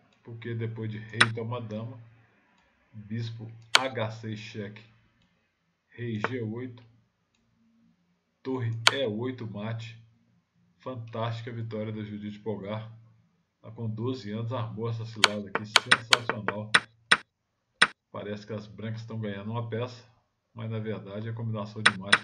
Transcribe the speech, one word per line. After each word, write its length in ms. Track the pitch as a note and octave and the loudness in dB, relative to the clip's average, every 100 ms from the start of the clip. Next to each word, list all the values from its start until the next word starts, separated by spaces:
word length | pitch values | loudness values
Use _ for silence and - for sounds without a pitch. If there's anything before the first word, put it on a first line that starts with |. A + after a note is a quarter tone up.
| - - | -20 -20
porque 280 | - A#2 A#2 | -14 -8 -4
depois 380 | A#2 A2+ A2+ A2 | 0 -2 0 -2
de 80 | G#2 | -2
rei 220 | - A2 A#2 | -4 2 2
toma 280 | A#2 A2+ B2 | 4 -2 -2
dama, 360 | G#2+ G#2+ A#2 A2+ - - - - _ - _ _ _ | -2 -4 -4 -8 -16 -20 -20 -20 _ -20 _ _ _
bispo 560 | G#2+ G2+ A2+ A2+ - A2+ - - - | -16 -4 -2 -2 -4 -10 -12 2 2
H 320 | C3+ B2 G#2+ | 2 -2 -4
seis 300 | - A2 G#2 | -4 -8 -8
cheque, 420 | - A2 G2+ - - - - _ _ _ _ _ _ _ _ | -8 -8 -8 -10 -18 -20 -20 _ _ _ _ _ _ _ _
rei 280 | - A#2+ G#2+ | -8 -2 0
G 240 | G#2 B2+ | 0 0
oito, 400 | A2 A2+ C3 - - - _ _ _ _ _ _ _ _ - _ _ _ _ _ | -2 -4 -6 -10 -20 -20 _ _ _ _ _ _ _ _ -20 _ _ _ _ _
torre 300 | C3 C3 A#2 A2+ A#2 | -2 0 2 4 4
E 140 | C3+ B2+ | 6 2
oito 400 | G#2 B2+ B2+ A2 | 2 0 -2 -6
mate. 500 | G2+ G#2+ A2+ - - - - _ _ _ _ _ _ | -4 -4 -4 -6 -12 -20 -20 _ _ _ _ _ _
Fantástica 760 | C3 B2 A2+ A2+ A#2 A#2 B2+ | -6 -6 -6 0 0 0 -4
vitória 400 | A#2 A2+ A2 A2 | -4 -2 -2 -2
da 100 | G#2+ | -2
Judite 380 | G2+ G#2 G#2 G#2 | -4 -4 -6 -4
Polgar. 520 | A2 G2 F#2+ A2 - - - - - _ _ _ | -2 -2 -2 -4 -4 -12 -20 -20 -20 _ _ _
Ela 100 | A#2+ | -14
com 160 | A#2 A2+ | -4 -2
doze 440 | G#2+ A#2+ C3 G2+ | 0 0 0 -2
anos 200 | G#2+ A#2 | -2 0
armou 360 | B2 A2+ G#2 A#2 | 0 -2 0 0
essa 160 | A2+ A2 | 0 -2
cilada 420 | G#2+ G2+ G#2 G2+ | 6 6 6 -2
aqui, 160 | - G#2+ | -4 2
sensacional. 1080 | - B2 B2 - - - A2+ G#2 G#2 G#2+ - - - _ - - _ _ _ _ _ - - _ | 2 6 4 6 4 4 0 -2 -2 4 4 4 -8 _ 4 4 _ _ _ _ _ 2 2 _
Parece 340 | G#2 G2 G#2 | -6 -4 -4
que 80 | - | -4
as 140 | G#2 - | -6 -6
brancas 360 | G2 A2 A2+ | -6 -4 -4
estão 180 | - A2+ | -4 -2
ganhando 320 | G#2+ G2 G2+ | 0 -2 0
uma 160 | A#2 A#2 | 0 0
peça, 360 | A2+ B2+ - - - _ _ _ | 0 0 -4 -16 -20 _ _ _
mas 160 | A2+ A2 | -6 -2
na 120 | A2+ | 0
verdade 480 | G#2+ G2 G2 G2+ A2 | 0 -2 -2 -4 -2
a 40 | |
combinação 480 | A2+ A2+ A2 G#2 A2 | 0 0 0 -2 4
de 160 | G#2 F#2+ | 4 4
mate 220 | G2 G2 | 4 4